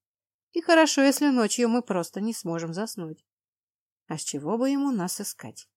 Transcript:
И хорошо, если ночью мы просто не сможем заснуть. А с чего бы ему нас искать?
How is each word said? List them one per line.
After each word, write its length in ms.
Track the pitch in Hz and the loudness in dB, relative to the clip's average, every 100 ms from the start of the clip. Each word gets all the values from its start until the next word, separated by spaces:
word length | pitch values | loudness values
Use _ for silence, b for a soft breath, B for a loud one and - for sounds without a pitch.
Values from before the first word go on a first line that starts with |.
| _ _ _ _ _ | _ _ _ _ _
И 100 | 339 | -6
хорошо, 400 | 330 330 302 - | 4 6 6 6
если 260 | 277 277 294 | 4 4 2
ночью 420 | 254 214 - 240 | 2 2 2 2
мы 120 | 240 | 2
просто 400 | - 185 165 - | 0 -4 -4 -6
не 120 | 214 | -6
сможем 400 | 226 175 165 165 | -6 -6 -4 -4
заснуть. 520 | 165 220 - 165 156 _ _ _ _ _ _ _ _ _ | -6 -6 -8 -10 -12 _ _ _ _ _ _ _ _ _
А 100 | 160 | -8
с 40 | |
чего 360 | - 147 147 226 | -6 -6 -2 0
бы 120 | 262 | 0
ему 220 | 277 277 | 2 0
нас 280 | 240 180 - | 0 -2 -6
искать? 480 | 208 - 113 - - | -8 -12 -14 -18 -20